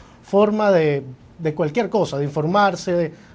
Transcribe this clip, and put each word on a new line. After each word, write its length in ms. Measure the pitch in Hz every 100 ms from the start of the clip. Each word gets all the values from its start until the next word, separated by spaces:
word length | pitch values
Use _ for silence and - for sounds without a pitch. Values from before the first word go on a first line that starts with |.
| - -
forma 480 | - 196 208 214 208
de, 320 | 180 156 143 131 127 - -
de 140 | 160
cualquier 360 | 151 151 226 202
cosa, 280 | 214 160 143
de 80 | 143
informarse, 680 | 151 156 202 196 175 190
de, 220 | 175 160 - -